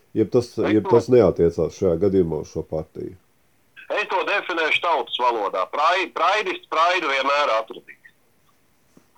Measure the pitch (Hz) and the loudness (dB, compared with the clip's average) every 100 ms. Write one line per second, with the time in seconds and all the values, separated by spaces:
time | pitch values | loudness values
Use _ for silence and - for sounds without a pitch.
0 | _ 101 110 123 120 - 104 107 98 117 | _ -2 0 0 -2 -2 0 2 4 2
1 | 117 127 95 80 85 85 78 - 95 82 | 6 6 6 4 2 2 -4 0 0 2
2 | 101 95 85 76 - 80 76 78 78 - | 2 2 0 -2 -8 -10 -8 -8 -8 -12
3 | - - _ _ _ _ _ - - 180 | -14 -16 _ _ _ _ _ -20 -8 -6
4 | 202 - 160 196 - 165 156 131 180 156 | -4 -4 -2 -4 -4 -2 -2 0 0 -2
5 | 117 - 123 117 98 95 90 139 156 185 | -2 -2 0 0 -2 -2 -4 0 0 0
6 | 175 - 165 208 190 165 - 156 170 180 | -2 -2 0 0 -2 -8 -4 0 2 2
7 | 156 135 135 143 139 110 113 - - - | -2 -2 0 0 2 0 -4 -10 -20 -20
8 | - _ _ _ _ _ _ _ _ _ | -20 _ _ _ _ _ _ _ _ _
9 | _ | _